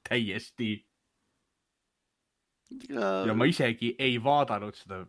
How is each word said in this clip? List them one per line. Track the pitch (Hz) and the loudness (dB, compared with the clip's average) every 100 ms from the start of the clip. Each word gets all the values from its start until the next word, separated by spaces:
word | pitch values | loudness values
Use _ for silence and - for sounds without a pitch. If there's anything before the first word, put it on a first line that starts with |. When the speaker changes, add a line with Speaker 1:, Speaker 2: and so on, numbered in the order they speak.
Speaker 1:
täiesti. | - 123 107 98 - - 113 104 _ _ _ _ _ _ _ _ _ _ _ _ _ _ _ _ _ _ - 262 - | -2 -2 0 -4 -8 -4 -4 -4 _ _ _ _ _ _ _ _ _ _ _ _ _ _ _ _ _ _ -20 -18 -8
Speaker 2:
Ja | 240 202 95 | -2 0 0
Speaker 1:
Ja | 110 | 2
ma | 110 135 | 4 4
isegi | 165 127 113 117 - | 4 0 0 -2 0
ei | 135 120 | 0 2
vaadanud | 131 147 131 104 104 - | 4 4 2 -2 -6 -12
seda | - 92 | -12 -12